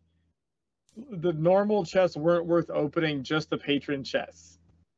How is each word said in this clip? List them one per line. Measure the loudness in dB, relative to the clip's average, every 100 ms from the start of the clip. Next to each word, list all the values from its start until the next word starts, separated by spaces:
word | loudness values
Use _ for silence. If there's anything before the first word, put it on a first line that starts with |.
| _ _ _ _ _ _ _ _ _ -20 -14
the | -4 -2
normal | 0 4 4 4 0
chests | 0 2 2 2
weren't | 0 2 2
worth | 0 2
opening, | -2 -2 -2 -2 -4
just | -2 -4 -2
the | -6
patron | -2 -2 -2 -6
chests. | -4 -6 -6 -14 -20 _ _ _ _